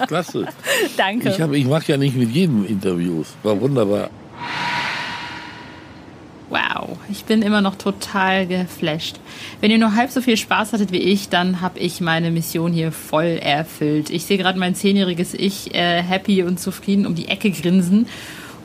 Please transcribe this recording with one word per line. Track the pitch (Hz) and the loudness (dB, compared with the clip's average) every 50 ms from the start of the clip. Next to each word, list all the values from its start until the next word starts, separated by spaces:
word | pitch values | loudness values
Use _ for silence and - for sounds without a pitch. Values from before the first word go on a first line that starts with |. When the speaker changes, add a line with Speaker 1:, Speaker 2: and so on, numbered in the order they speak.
| 262 | -2
Speaker 1:
klasse. | - 156 175 170 - - 123 185 - - - - - 571 494 415 285 - | -2 -2 -2 -4 -2 -4 -4 -4 -4 -8 -8 -4 -2 0 0 0 0 0
Speaker 2:
Danke. | - 208 190 208 240 - 214 | 0 0 2 0 0 0 0
Speaker 1:
Ich | 190 190 | 0 2
hab, | 165 151 | 0 2
ich | 143 147 135 | 2 2 2
mach | 127 147 160 - | 4 2 2 2
ja | - 151 | 2 2
nicht | 139 139 143 123 | 2 2 2 2
mit | 131 123 113 | 2 2 2
jedem | 117 165 190 170 127 107 98 | 4 2 4 4 4 2 2
Interviews. | 98 110 95 98 95 90 85 87 90 85 80 73 - - - | 0 -2 0 0 0 0 0 0 0 0 -2 -4 -6 -10 -4
War | - 104 107 95 | -2 0 0 2
wunderbar. | 113 139 143 123 107 98 101 101 95 - - - - - - - - - - - - - - - - - - - - - - - - - - - - - - - - - - - - - - - - - - - - - - - - - | 2 2 2 2 2 2 2 0 -2 -4 -8 -14 -18 -18 -16 -12 -10 -8 -6 -4 -4 -2 -2 -2 -4 -4 -6 -6 -8 -8 -10 -10 -12 -12 -12 -14 -14 -14 -16 -16 -18 -18 -18 -18 -20 -20 -20 -20 -20 -20 -20 -20 -20 -20 -20 -20 -10 -4
Speaker 2:
Wow, | - - - - - - - - - 175 - - | -2 -2 0 0 -2 -4 -6 -8 -10 -10 -10 -10
ich | 202 - - | -10 -6 -2
bin | - 220 220 | 2 2 4
immer | 214 208 214 208 | 4 4 4 4
noch | 196 196 196 | 2 2 -2
total | - - 202 196 - - - - 196 190 190 190 190 190 175 | -2 -2 -4 -4 -4 -6 -4 0 2 2 2 2 2 2 0
geflasht. | 180 185 185 170 - - 180 160 151 165 - - - - - - - - - - - - | 0 -2 -2 -4 -4 -4 -2 -2 -2 -2 -4 -8 -10 -12 -16 -18 -16 -16 -14 -14 -4 0
Wenn | - 214 | 2 4
ihr | 226 226 | 6 6
nur | 226 220 202 | 4 4 4
halb | 233 247 277 | 2 2 2
so | - 269 | 0 0
viel | 240 254 226 | 2 2 2
Spaß | 214 - - 185 185 214 214 | 2 2 0 0 0 0 0
hattet | - 208 208 185 | 0 0 0 0
wie | 180 180 | 0 2
ich, | - 180 202 196 - - | 2 4 2 2 2 0
dann | 190 175 180 185 185 175 | 2 2 2 2 0 0
hab | 185 180 - - | -2 -4 -4 -4
ich | - 175 - - | -4 -4 -2 -2
meine | 175 165 165 165 170 165 | 0 0 0 2 2 0
Mission | 165 165 160 - - 165 165 175 | 0 -2 -2 -2 -2 -2 0 0
hier | 170 165 160 160 | 0 0 0 -2
voll | 151 - - - - 151 165 170 165 160 | -4 -6 -6 -2 0 0 2 2 0 0
erfüllt. | - 156 139 147 160 - - - 156 147 151 151 151 - | 0 0 0 0 0 -4 -4 -2 0 0 2 0 0 -2
Ich | - 170 165 | -4 -4 0
sehe | - 202 | 0 0
gerade | 196 180 185 185 190 | 2 2 0 0 2
mein | 185 180 185 | 0 0 0
zehnjähriges | - - 196 196 202 196 180 175 165 185 - - | 2 2 4 4 4 4 2 0 0 -2 -4 -2
Ich, | - - 202 196 - - - - | -2 -2 -2 -2 -4 -8 -4 -2
äh, | - 175 175 175 175 | 0 2 2 2 2
happy | 175 180 185 190 - - 202 185 | 2 0 0 0 2 2 2 4
und | 175 175 185 170 | 4 2 0 -2
zufrieden | - 196 180 - - - 196 196 202 | -2 -6 -6 -4 -2 0 2 2 2
um | - 175 | 0 -2
die | 160 - - | -4 -4 -4
Ecke | - - - 214 | -4 0 0 0
grinsen | 170 151 147 175 185 190 175 170 190 214 233 - - - - - - - - - - - | 0 0 2 2 4 4 4 4 4 4 2 0 -4 -10 -14 -14 -14 -14 -16 -16 -16 -10